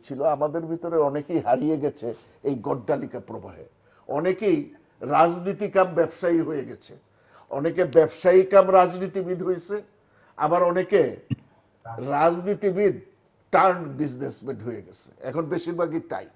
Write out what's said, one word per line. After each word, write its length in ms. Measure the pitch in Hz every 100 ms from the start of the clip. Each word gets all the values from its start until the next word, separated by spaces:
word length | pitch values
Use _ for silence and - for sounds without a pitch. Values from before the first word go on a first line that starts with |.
| -
ছিল, 160 | 131
আমাদের 380 | 151 139 151 160
ভিতরে 360 | 160 165 165 165
অনেকেই 420 | 143 147 147 160
হারিয়ে 380 | - 127 151 156
গেছে 360 | 143 - 117 107 - _
এই 120 | 139 139
গড্ডালিকা 640 | 139 139 110 143 - 123
প্রবাহে। 460 | - 110 95 85 - _ _ _ -
অনেকেই 640 | 139 175 180 208 156 139 - _ -
রাজনীতি 640 | 123 147 170 180 180 175 202
কাম 260 | 190 185
ব্যবসায়ী 460 | 165 160 - 180 170
হয়ে 260 | 156 151 123
গেছে, 320 | - - - _ _ _ _ -
অনেকে 360 | 139 160 165 165
ব্যবসায়ী 580 | 160 156 - 180 185
কাম 280 | 190 196 185
রাজনীতিবিদ 720 | 185 180 180 190 196 180 170
হয়েছে, 400 | 180 175 - 208 - _ _ _ _ -
আবার 260 | 151 175
অনেকে 540 | 175 175 180 196 131 98 - - _ _ _ _ 120 117
রাজনীতিবিদ 1040 | 127 143 165 170 180 202 202 180 202 113 - _ _ _ _
turn 320 | 170 190 175
businessman 760 | 151 135 147 123 135 - 123 113
হয়ে 220 | 113 107
গেছে, 300 | 92 - - -
এখন 220 | 131 139
বেশিরভাগই 580 | 156 170 165 170 165 165
তাই। 280 | 160 95 87